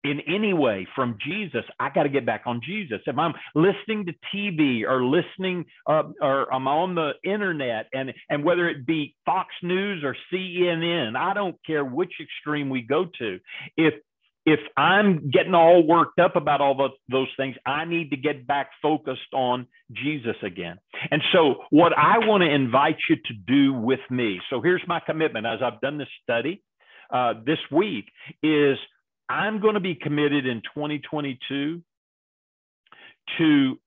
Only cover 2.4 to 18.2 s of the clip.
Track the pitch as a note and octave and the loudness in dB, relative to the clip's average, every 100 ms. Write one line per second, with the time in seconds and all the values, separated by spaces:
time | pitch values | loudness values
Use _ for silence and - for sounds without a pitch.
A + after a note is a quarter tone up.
2.4 | B2+ A#2+ A#2 G#3 F3 G#2 - B2 E3 C#3+ | -4 -6 -6 -10 -8 -8 -6 -4 -4 -4
3.4 | - D3+ F3+ G3 - G#3+ F3+ D#3+ - G3 | -4 2 2 2 -6 -6 -6 -10 -10 -6
4.4 | G#3 D#3+ D3 A#2+ G#2+ C3 B2 D#3+ E3 - | -6 0 0 0 0 0 2 2 0 -6
5.4 | F#3 F3+ D#3 _ - D#3 D3 - C#3+ C3+ | -6 -4 -8 _ 0 0 0 -2 0 0
6.4 | B2+ C3 C3+ D3+ F#3 E3+ D3+ - E3 G#3 | 0 -2 0 0 0 -2 -4 -4 -4 -2
7.4 | G3 D#3+ B2+ A2 A2 C3 C3+ - - D3 | -2 -2 -4 -4 -6 -8 -8 -10 -6 -2
8.4 | D3+ F3 E3+ C#3+ B2 D#3+ C#3+ _ - F3+ | 0 2 0 -2 -2 -2 -2 _ -2 -2
9.4 | E3+ - F3 F#3 G3+ F#3 C#3+ A#2+ - F#3 | -2 -8 -4 -2 -2 -4 -6 -8 -8 -8
10.4 | F#3 F3 F3 E3 E3+ E3+ A#2 B2+ E3+ G3 | -6 -2 0 0 0 0 -2 -2 -2 -2
11.4 | G3 - - D3+ C#3 B2+ F3+ - D3+ - | -4 -6 -4 -2 -2 -2 -4 -6 -14 -12
12.4 | D3 D3+ C#3 C3 A#2 C#3+ F#3 - A2+ F#2 | -4 -4 -2 -4 0 0 0 -4 -6 -6
13.4 | _ - - - D#3+ - _ _ _ _ | _ -18 -10 2 2 2 _ _ _ _
14.4 | - D3+ - - D3+ F#3+ G#3 E3+ C#3+ F3+ | 2 2 0 0 4 4 4 2 2 2
15.4 | E3 F3+ E3 F3+ D#3 E3+ D#3+ - F3+ F3+ | 4 6 8 8 8 4 4 2 2 2
16.4 | D3 C#3+ C#3+ C3+ C3+ C3 - C3 C3 - | 0 2 2 2 -2 -4 -4 -2 -2 -4
17.4 | C3+ A#2+ - C#3+ E3 E3+ D#3 C3+ | -6 -6 -6 -6 -4 -4 -4 -4